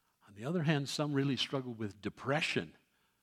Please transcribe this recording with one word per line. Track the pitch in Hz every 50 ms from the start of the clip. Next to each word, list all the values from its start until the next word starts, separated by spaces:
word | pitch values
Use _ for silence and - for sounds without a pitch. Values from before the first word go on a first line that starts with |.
| _ _ _ _ _ -
On | 98
the | 101 110 139
other | 175 185 151
hand, | 147 160 143 143 127
some | - - 151 147 147
really | 139 139 139 131 113
struggle | - - - 139 127 127 120
with | 110 113 104 95 104
depression | 95 101 - - - 120 139 156 165 - - 127 87 78 - - _ _ _ _ _ _ _ _